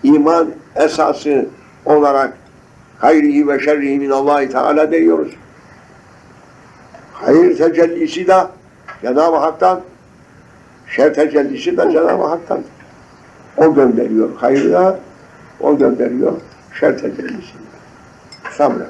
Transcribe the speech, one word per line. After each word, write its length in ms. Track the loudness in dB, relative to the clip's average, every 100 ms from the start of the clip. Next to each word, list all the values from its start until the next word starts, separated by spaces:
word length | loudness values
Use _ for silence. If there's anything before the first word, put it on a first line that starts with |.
İman 460 | 4 2 2 2 -2 -6 -12 -2
esası 680 | -2 0 -2 -2 -2 -2 -2 -10 -20 -10 0
olarak 480 | 2 2 0 -2 -6 -20 -20 _ _ _ -2
hayrihi 480 | 2 4 4 2 0
ve 120 | 0
şerrihi 400 | 0 0 0 -2
minallahi 500 | -2 0 0 0 -2
teala 420 | -2 0 0 2
diyoruz. 400 | 2 2 0 -4 -12 -20 -20 -20 -20 -20 -20 -20 -20 -20 -20 -20 -20 -20 -20 -20 -20 -20
Hayır 440 | -8 2 4 4 2
tecellisi 720 | 0 2 0 0 -6 -4 2
de 160 | 2 2 -10 -20 _ -20 -10
Cenab-ı 360 | -4 0 2 0
Hak'tan, 440 | -2 0 0 0 -8 -20 -20 -20 _ -20 -20 -20 _ -20 -10
şer 260 | 0 0
tecellisi 640 | 2 0 0 -2 -4 -4 -2
de 140 | 0
Cenab-ı 320 | 0 0 -2
Hak'tan. 380 | -2 -6 -6 -8 -8 -20 -20 -20 -20 -20 -20 -20 -12 0
O 180 | 2 4
gönderiyor 540 | 2 2 0 0 -2 -2
hayrı 360 | 0 0 2
da, 280 | 2 2 -2 -12 -20 -20 -20 -20 -6
o 180 | -2 2
gönderiyor 560 | 2 0 -4 -2 -4 -4 -14 -20 -20 -4
şer 180 | -2 -2
tecellisi. 560 | -8 -10 -12 -12 -14 -20 -20 -20 -20 -20 -20 -20 -20 -20 -16
Sabret. 360 | -2 -2 -2 -10